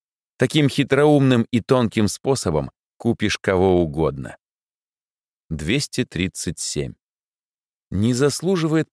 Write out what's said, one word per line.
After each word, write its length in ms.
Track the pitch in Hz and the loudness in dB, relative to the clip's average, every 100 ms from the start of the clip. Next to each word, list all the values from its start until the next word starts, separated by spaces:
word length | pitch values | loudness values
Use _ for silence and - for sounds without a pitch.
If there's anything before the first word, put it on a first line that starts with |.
| _ _ _ - | _ _ _ -4
Таким 320 | 127 156 139 | 0 2 2
хитроумным 760 | - 135 135 151 147 135 123 113 | 0 0 2 4 4 4 2 2
и 100 | 117 | -2
тонким 480 | - 127 113 110 104 | 2 0 2 0 -2
способом 600 | - 131 135 92 76 67 - _ _ | -2 -4 -2 -2 -2 -4 -12 _ _
купишь 400 | 120 - 104 - | -4 -2 -4 -2
кого 420 | - 92 95 87 | 0 2 4 4
угодно. 560 | 82 71 76 67 62 - _ _ _ _ _ _ _ _ _ _ _ | 0 -2 -4 -4 -12 -16 _ _ _ _ _ _ _ _ _ _ _
Двести 560 | 80 76 139 - - | -8 -4 -4 -4 -6
тридцать 540 | 123 82 92 - 92 78 | -6 -4 -6 -4 -10 -8
семь. 360 | - 76 67 - _ _ _ _ _ _ _ _ _ | -8 -6 -8 -12 _ _ _ _ _ _ _ _ _
Не 220 | 92 113 | -2 0
заслуживает 760 | 123 143 - 170 190 160 160 147 | 0 0 0 -2 -2 0 -2 -2